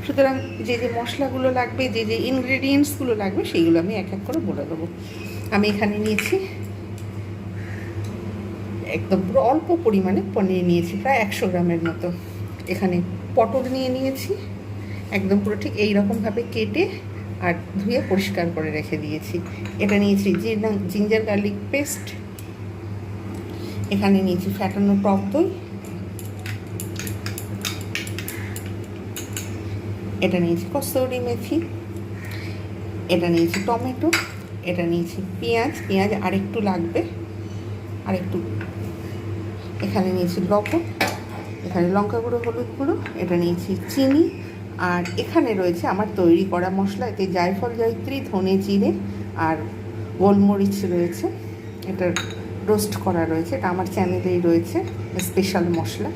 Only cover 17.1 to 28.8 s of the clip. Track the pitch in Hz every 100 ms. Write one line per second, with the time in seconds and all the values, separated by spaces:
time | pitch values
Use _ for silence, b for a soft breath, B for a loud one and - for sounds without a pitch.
17.1 | - - - 180 175 - 196 202 247 -
18.1 | 196 - 190 170 165 156 151 147 151 151
19.1 | 151 - 175 - B B - 202 202 202
20.1 | 196 202 170 220 214 220 202 180 208 208
21.1 | 220 214 202 202 202 - 277 285 - -
22.1 | - - - - - - - - - -
23.1 | - - - - B B B - 202 202
24.1 | 196 190 175 196 - 196 202 202 196 202
25.1 | 196 196 285 381 - - - - - -
26.1 | - - - - - - - - - 101
27.1 | - 101 101 - 104 - - - - -
28.1 | 104 - - - - - -